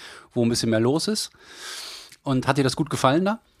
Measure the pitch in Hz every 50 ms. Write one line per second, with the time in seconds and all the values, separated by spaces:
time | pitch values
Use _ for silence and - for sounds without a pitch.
0 | - - - - - - _ 123 117 117 117 - - 117 110 110 113 123 143 165
1 | - 208 214 - - - - _ - - - - - - - - - - - -
2 | - - - - _ 143 131 131 120 - 131 139 135 131 - - 156 - - -
3 | - 131 139 165 185 196 220 - - _ _ _